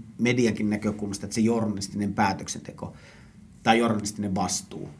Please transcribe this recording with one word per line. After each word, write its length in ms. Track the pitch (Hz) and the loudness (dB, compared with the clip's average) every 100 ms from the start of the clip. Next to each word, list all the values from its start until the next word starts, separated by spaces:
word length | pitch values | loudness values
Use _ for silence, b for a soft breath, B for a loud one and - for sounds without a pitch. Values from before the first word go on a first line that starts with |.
| - - | -8 0
mediankin 520 | 117 123 117 101 104 | 2 4 4 2 0
näkökulmasta, 560 | 104 104 98 107 101 95 | 0 0 -2 -4 -6 -4
että 100 | 120 | 2
se 60 | |
journalistinen 720 | 110 117 107 98 95 104 101 | 2 4 0 -4 -6 -4 -2
päätöksenteko 800 | 101 101 92 - - - - - B B B B B - - | 2 2 0 -6 -10 -12 -12 -12 B B B B B -20 -4
tai 160 | 113 117 | 2 4
journalistinen 560 | 117 107 101 - 101 95 | 4 2 -2 -4 -2 -2
vastuu 540 | 92 - - - 92 | 0 -2 -6 -10 -12